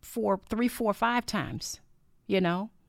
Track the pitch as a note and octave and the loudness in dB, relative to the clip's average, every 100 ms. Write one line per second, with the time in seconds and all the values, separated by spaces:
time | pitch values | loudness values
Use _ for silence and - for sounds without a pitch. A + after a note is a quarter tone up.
0 | - - G#3 G3 - A3 A#3+ - A3+ G3+ | -8 -2 2 0 0 0 0 2 0 2
1 | A3+ A#3+ A#3+ G#3 A2 B2 - - - - | 2 2 0 -4 -2 -6 -8 -12 -16 -20
2 | _ - _ G3 F3+ F3 G#3+ - | _ -20 _ 2 2 0 -4 -12